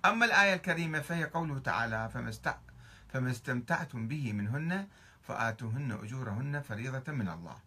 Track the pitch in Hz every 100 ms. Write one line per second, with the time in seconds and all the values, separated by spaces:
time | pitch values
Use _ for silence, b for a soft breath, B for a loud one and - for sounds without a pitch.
0 | 190 226 233 185 202 180 180 165 165 156
1 | 139 170 156 165 160 135 127 95 117 110
2 | 113 120 117 110 151 - - B B B
3 | B 131 127 120 - 123 120 165 165 123
4 | 113 151 120 104 104 135 165 190 196 B
5 | B B - - 113 110 113 117 139 101
6 | 107 131 117 104 143 147 139 107 131 131
7 | 135 143 98 82 85 60